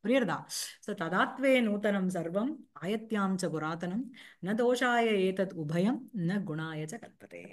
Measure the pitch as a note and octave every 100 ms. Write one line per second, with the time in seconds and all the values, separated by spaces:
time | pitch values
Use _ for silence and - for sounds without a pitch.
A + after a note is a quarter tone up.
0 | G3+ C4 G#3+ D3 D3+ - - - - F#3+
1 | E3 F#3 C4 - C4+ B3+ A3+ G#3 G#3+ G3+
2 | F#3 F3+ E3 F#3 B3 D#4 - - E3+ A3
3 | A3 G#3+ G3 F#3+ F3+ D#3 D#3 E3 F3 G3
4 | C#4 - - - F3 A3 A#3+ B3 B3+ A#3+
5 | A3+ G#3 F#3 F#3 F#3+ F3 D3+ E3+ G3 C#4
6 | - A3 E3+ G3+ E3 D#3 D#3+ D#3 D#3 A3+
7 | - _ - F2 F2+